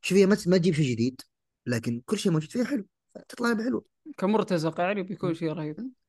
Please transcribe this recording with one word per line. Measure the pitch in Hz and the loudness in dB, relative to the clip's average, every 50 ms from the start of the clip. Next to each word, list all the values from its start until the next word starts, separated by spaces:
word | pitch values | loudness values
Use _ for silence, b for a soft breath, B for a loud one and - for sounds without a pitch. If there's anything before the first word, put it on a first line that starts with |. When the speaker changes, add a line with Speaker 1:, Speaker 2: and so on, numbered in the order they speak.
| - | -4
Speaker 1:
شوف، | - 180 196 | 2 6 6
هي | 196 | 6
ما | 185 208 | 6 6
ت-، | 214 208 170 | 2 4 4
ما | 180 | 4
تجيب | 190 160 185 160 | 4 6 4 2
شيء | 143 156 131 | 4 2 2
جديد، | 123 107 113 127 127 - - _ _ _ _ _ _ _ _ | 2 2 0 0 0 -4 -20 _ _ _ _ _ _ _ _
لكن | - 123 117 110 123 117 117 120 | -2 -2 -2 -2 -4 -4 -4 -2
كل | - - 196 | -4 -4 0
شيء | - 202 165 | 0 2 2
موجود | 156 151 156 | 0 0 -2
فيها | - 240 247 | -4 -4 -2
حلو، | 226 285 240 196 _ _ _ _ _ _ | -2 -2 -6 -6 _ _ _ _ _ _
فتطلع | - - _ - - 240 233 | -20 -20 _ -12 -4 -2 -2
لعبة | 240 214 220 | -2 0 -2
حلوة. | 254 254 - - _ _ _ _ 311 285 - | -2 -4 -4 -6 _ _ _ _ -20 -8 -4
Speaker 2:
كمرتزقة | - 185 214 214 185 - 190 170 156 165 151 - 175 | -2 0 2 2 2 0 0 0 0 -2 -2 -2 -2
يعني | 180 208 208 180 | -2 -2 -4 -4
بيكون | 190 190 - - 180 | -6 -8 -6 -4 -4
Speaker 1:
مم. | 165 | -4
Speaker 2:
شيء | 165 175 160 156 | -2 -4 -6 -4
رهيب. | 156 156 151 156 180 | -4 -6 -8 -8 -8
Speaker 1:
مم. | 226 262 254 _ _ | -10 -12 -12 _ _